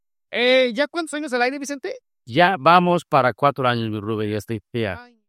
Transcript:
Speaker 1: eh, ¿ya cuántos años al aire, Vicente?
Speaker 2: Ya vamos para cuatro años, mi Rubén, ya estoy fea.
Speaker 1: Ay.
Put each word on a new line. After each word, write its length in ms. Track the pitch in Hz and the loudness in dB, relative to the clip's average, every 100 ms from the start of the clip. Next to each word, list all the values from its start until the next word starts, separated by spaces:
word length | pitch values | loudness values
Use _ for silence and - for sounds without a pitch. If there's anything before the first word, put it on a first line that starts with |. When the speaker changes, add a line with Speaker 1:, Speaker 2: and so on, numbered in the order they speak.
| _ _ _ | _ _ _
Speaker 1:
eh, 400 | 214 247 262 254 | -2 2 2 2
¿ya 140 | 220 285 | -2 -4
cuántos 280 | 330 320 | -4 -8
años 180 | 302 302 | -8 -6
al 100 | 240 | -2
aire, 160 | 247 285 | -2 -4
Vicente? 400 | 277 285 392 - _ _ | -8 -10 -10 -12 _ _
Speaker 2:
Ya 300 | - 123 175 185 | -2 4 4 4
vamos 480 | 139 180 175 175 | 4 4 4 0
para 280 | - 143 123 | 0 2 2
cuatro 320 | - 143 139 127 | 2 0 0 0
años, 240 | 120 113 | -2 -4
mi 80 | 107 | -6
Rubén, 320 | 104 107 104 | -6 -4 -4
ya 80 | 107 | -6
estoy 220 | - 113 - | -6 -10 -8
fea. 320 | 120 107 92 | -6 -6 -8
Speaker 1:
Ay. 180 | 247 233 | -14 _